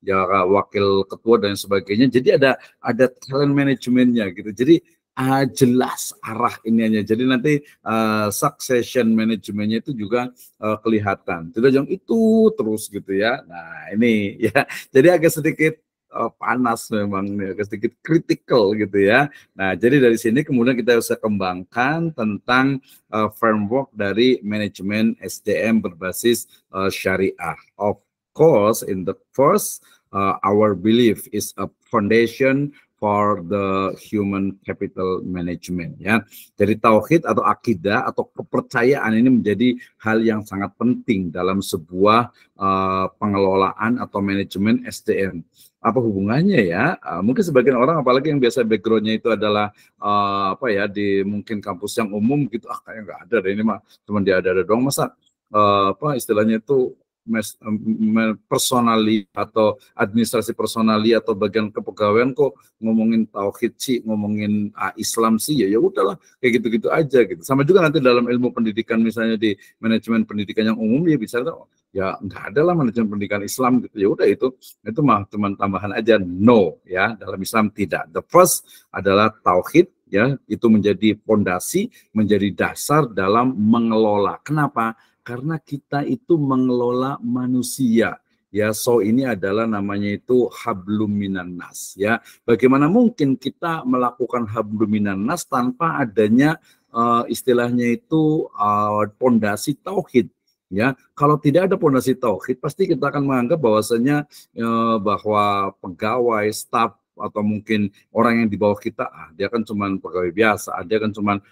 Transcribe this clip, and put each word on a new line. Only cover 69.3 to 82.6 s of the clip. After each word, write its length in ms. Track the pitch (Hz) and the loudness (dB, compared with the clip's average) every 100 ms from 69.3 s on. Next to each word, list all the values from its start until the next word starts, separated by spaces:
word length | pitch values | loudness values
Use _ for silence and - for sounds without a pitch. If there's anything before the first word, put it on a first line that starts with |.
| 110 | 0
di 160 | 110 98 - _ | 0 -2 -10 _
manajemen 480 | 113 110 110 113 107 | -2 -2 0 -2 -2
pendidikan 480 | 104 101 110 110 110 | -4 -6 -2 0 0
yang 40 | |
umum, 200 | 110 131 175 | 0 0 2
ya 80 | 147 | 0
bisa, 240 | 107 120 147 - - _ _ 95 | 0 -4 -6 -8 -16 _ _ -6
ya 240 | 95 - | -4 -4
nggak 240 | 101 - - | -10 -12 -6
ada 100 | 107 170 | 0 2
lah 100 | 170 | 2
manajemen 320 | 127 117 107 | 0 0 -2
pendidikan 320 | 104 98 104 | -2 -4 -4
Islam 400 | 101 - 127 127 | -6 -2 0 0
gitu. 160 | 101 110 | -2 0
Ya 40 | 147 | 0
udah 160 | 233 - | 2 2
itu, 240 | - 131 - - - | 2 -2 -4 -20 -18
itu 160 | 104 117 | -10 -2
mah 240 | 143 107 101 | 2 2 0
cuman 240 | 104 101 98 | -4 -4 -2
tambahan 400 | 101 95 101 117 | -4 -4 -4 -4
aja, 240 | 110 107 | 2 2
no 640 | 90 90 107 117 87 - | 2 2 6 6 6 0
ya, 320 | - 92 104 113 | -8 -2 -2 -2
dalam 240 | 98 98 | -12 -10
Islam 320 | 92 113 107 | -2 0 0
tidak. 400 | - 90 80 - | -2 -4 -4 -6
The 80 | 87 - | -8 0
first 400 | 170 180 - - - _ | 4 4 2 -8 -20 _
adalah 400 | 95 98 98 110 | -6 0 4 2
tauhid 560 | - 98 90 - 156 - _ _ | 0 2 2 2 2 2 _ _
ya, 240 | 98 127 135 - | 0 2 0 -6
itu 160 | 104 117 | 0 4
menjadi 480 | 110 101 92 107 104 | 4 4 2 2 0
fondasi, 640 | - 107 101 90 - 185 220 _ _ | 0 0 2 -2 -2 -2 -4 _ _
menjadi 400 | 107 104 101 101 | -2 2 2 0
dasar 560 | 87 | -2